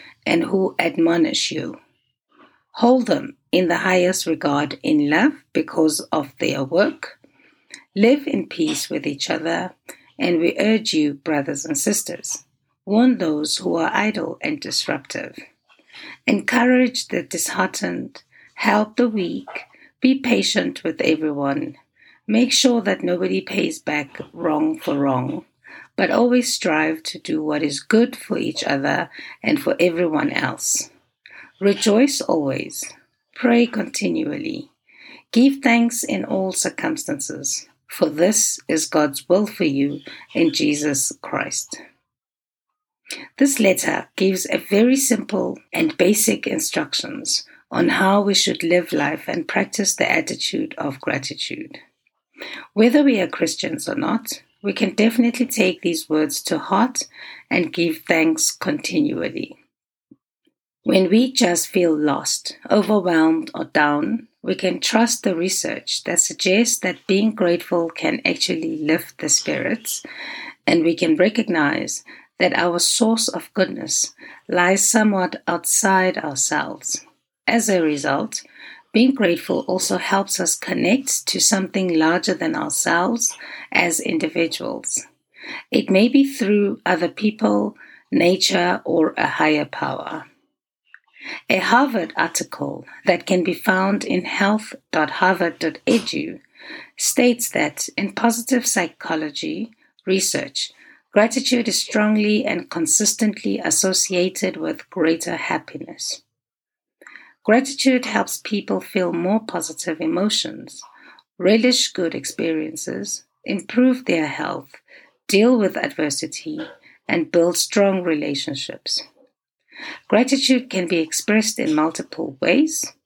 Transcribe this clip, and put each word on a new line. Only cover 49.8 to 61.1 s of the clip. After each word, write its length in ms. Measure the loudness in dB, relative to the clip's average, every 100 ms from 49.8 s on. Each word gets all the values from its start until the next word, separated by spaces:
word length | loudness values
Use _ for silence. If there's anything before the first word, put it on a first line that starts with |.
| -2
the 160 | 0 2
attitude 640 | 2 -2 -4 -4 -4 -6 -6
of 240 | -8 -6
gratitude. 800 | -6 -4 -6 -10 -10 -10 -12 -18 _ _ _ _ _ -18 -16 -14 -4
Whether 280 | 4 6 6
we 160 | 6 4
are 80 | 0
Christians 600 | -2 -2 -2 -6 -4 -4
or 60 |
not, 480 | -2 0 -2 -4 -12 _ _
we 120 | -6
can 200 | -2 0
definitely 520 | 2 4 4 2 0 -2
take 340 | 2 0 0
these 260 | -2 -4 -2
words 360 | 0 0 -2
to 160 | -4 -4
heart 460 | 0 2 2 -2 -8 -14 -20 -20 _
and 220 | -2 -2
give 300 | -2 -2 -2 0
thanks 440 | 2 2 2 -2
continually. 1080 | -2 -4 -4 -2 0 0 -2 -4 -6 -10 -14 _ _ _ _ _ _ _ _ _ _ _ _
When 260 | 2 4
we 240 | 6